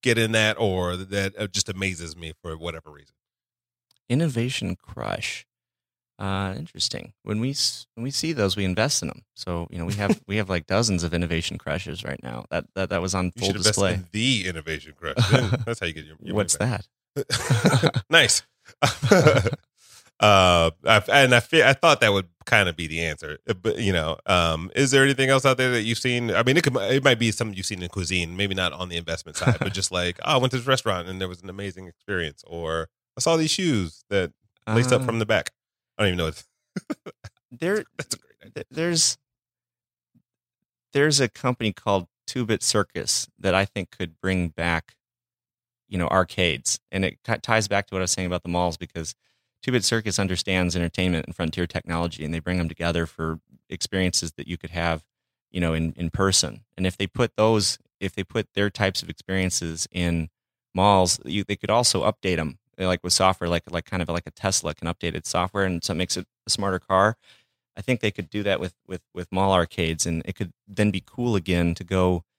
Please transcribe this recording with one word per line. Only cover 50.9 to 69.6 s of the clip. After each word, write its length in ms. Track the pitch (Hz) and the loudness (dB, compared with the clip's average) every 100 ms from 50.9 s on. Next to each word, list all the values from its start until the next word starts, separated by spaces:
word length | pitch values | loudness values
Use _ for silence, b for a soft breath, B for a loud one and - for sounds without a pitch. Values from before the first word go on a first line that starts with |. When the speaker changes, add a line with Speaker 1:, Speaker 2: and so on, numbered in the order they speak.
| - 92 85 - | 0 0 0 -4
Speaker 2:
and 100 | 85 | -6
frontier 300 | 82 85 87 | -4 -2 -4
technology, 580 | 85 - 85 85 - | -4 -4 -4 -4 -4
and 80 | 76 | -6
they 60 | 82 | -6
bring 180 | 85 90 | -2 -2
them 120 | 82 | -2
together 340 | 82 85 85 | -2 -2 -2
for 360 | 82 - 80 80 _ _ _ | -4 -4 -6 -6 _ _ _
experiences 640 | 87 - 95 92 - 82 - | -10 -6 -2 0 0 -6 -10
that 100 | - | -12
you 80 | 85 | -10
could 140 | 85 | -8
have, 340 | 85 85 82 _ _ _ _ _ | -4 -2 -2 _ _ _ _ _
you 100 | 90 | -2
know, 140 | 85 | 0
in, 180 | 80 80 - | 0 -2 -4
in 120 | 85 | -6
person. 560 | - 95 95 76 53 _ - | 0 2 2 0 -6 _ -4
And 80 | 92 | -4
if 100 | - | -2
they 100 | 98 | -6
put 300 | - 120 - | -2 -2 2
those, 400 | 110 110 95 - _ _ | 4 4 0 -4 _ _
if 140 | 98 | -8
they 100 | - | -6
put 240 | 95 117 104 | -6 -4 -4
their 160 | - 101 | -2 -2
types 320 | - 98 95 | 2 0 0
of 80 | 85 | -8
experiences 760 | 80 - 95 92 - 85 80 - | -12 -6 -2 0 -2 -4 -6 -6
in 380 | - 87 85 78 _ _ _ _ | -2 0 0 -2 _ _ _ _
malls, 460 | 92 98 98 90 - - | 2 4 6 4 0 -4
you, 180 | 95 | -6
they 120 | 95 101 | -4 -6
could 120 | 98 | 0
also 420 | 110 120 98 98 | 2 2 2 0
update 280 | 104 95 87 | 0 -2 -2
'em, 200 | 78 - _ - | -2 -8 _ -6
uh, 60 | 95 | -2
like, 180 | 90 | -2
with 80 | 90 | 0
software, 380 | - 95 95 87 | 2 2 2 -2
like, 200 | 85 - | -2 -2
like, 140 | 85 | -8
kind 160 | - 95 | -4 -6
of 80 | 85 | -2
like 180 | 85 - | -4 -6
a 40 | |
Tesla 440 | - 101 95 85 | -6 -2 -2 -4
can 140 | 78 82 | -6 -6
update 260 | 85 85 | -6 -6
its 140 | 80 - | -6 -4
software, 360 | 92 90 101 | -4 -2 -2
and 200 | 95 87 | -2 -2
so 80 | - | -4
it 40 | 85 | -4
makes 200 | 90 - | -4 -6
it 100 | 90 _ - | -8 _ -8
a 40 | |
smarter 280 | - 101 92 | -4 -2 -4
car. 400 | _ 95 101 113 b b b b _ - | _ 4 4 2 b b b b _ -14
I 60 | |
think 180 | 101 123 | -4 -2
they 100 | 107 | -2
could 200 | - 82 | -4 -8
do 120 | 104 | -4
that 180 | 101 95 | 0 0
with, 120 | 90 - _ | -2 -10 _
with, 160 | 92 _ | -12 _
with 180 | - 87 | -14 -6
mall 220 | 92 98 | 0 4
arcades, 540 | 95 | 4